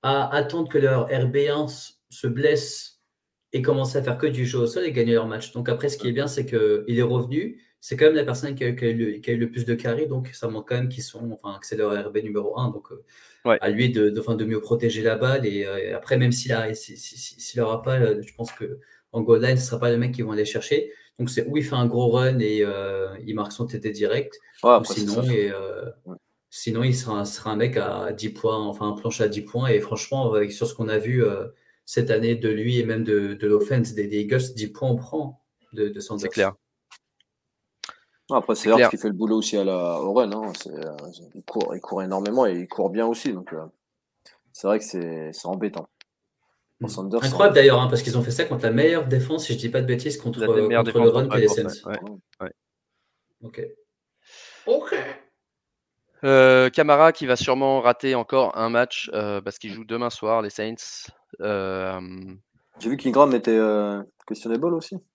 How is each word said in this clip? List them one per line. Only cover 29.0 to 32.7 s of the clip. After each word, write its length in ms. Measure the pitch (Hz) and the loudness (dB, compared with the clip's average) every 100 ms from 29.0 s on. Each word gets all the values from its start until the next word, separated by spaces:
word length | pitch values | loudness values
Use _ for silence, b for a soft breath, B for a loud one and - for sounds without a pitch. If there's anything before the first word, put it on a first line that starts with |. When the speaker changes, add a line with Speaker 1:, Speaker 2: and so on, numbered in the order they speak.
| 113 117 | -6 -2
Speaker 1:
à 40 | 110 | -2
dix 140 | 107 | -2
points. 260 | 104 120 131 | -6 -4 0
Et 120 | 110 | 0
franchement, 520 | - 110 - 135 123 | -2 -6 -4 -2 0
avec, 200 | 107 104 | 0 0
sur 140 | - 117 | -2 -6
ce 80 | |
qu'on 140 | - 110 | -4 -2
a 100 | 107 | -2
vu, 260 | 110 127 | 0 2
euh, 220 | 110 98 101 b b b - | 2 0 -8 b b b -6
cette 240 | - 113 | -2 2
année 240 | 110 117 | 2 2
de 140 | 113 113 | 0 0
lui 300 | 107 113 | 0 0